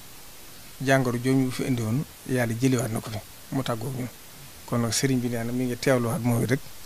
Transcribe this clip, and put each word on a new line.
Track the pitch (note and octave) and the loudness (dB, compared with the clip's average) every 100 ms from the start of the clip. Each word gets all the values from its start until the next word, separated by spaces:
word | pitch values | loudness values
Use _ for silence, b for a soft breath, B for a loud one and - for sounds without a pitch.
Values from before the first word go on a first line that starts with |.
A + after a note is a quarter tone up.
| - - - - - - - - | -6 -18 -18 -18 -18 -18 -16 -2
jàngoro | C3+ C3+ B2 A#2+ | 4 6 6 2
jooju | B2+ C3+ | 4 4
mu | B2+ | 4
fi | A#2+ | 0
indi | - A#2+ | 0 0
woon, | A2 B2+ - - - | 2 0 -2 -8 -2
Yàlla | B2+ A2+ | 0 0
jëliwaat | A2+ C3 B2 A#2 | 2 4 4 0
na | A2+ | -4
ko | - | -4
fi, | G#2+ - - - | -8 -10 -16 -4
mu | C3+ | -2
tàggoog | B2+ A2+ B2+ B2+ | -2 -2 -4 -6
ñun. | B2+ - - - - - - | -6 -10 -16 -16 -16 -14 -2
Kon | A#2+ | 0
nag | A#2 | 2
sëriñ | - C3+ B2+ | 2 2 2
bi | A#2+ | 2
nee | A#2+ | -2
na | A#2 | -2
mi | B2 | -2
ngi | B2+ A#2 | -2 0
teewluwaat | C#3 B2+ A#2 E3 | 4 4 4 2
moom | A#2+ A#2 | 2 2
it | A2 | 2
rek | C3+ - - | 0 -2 -14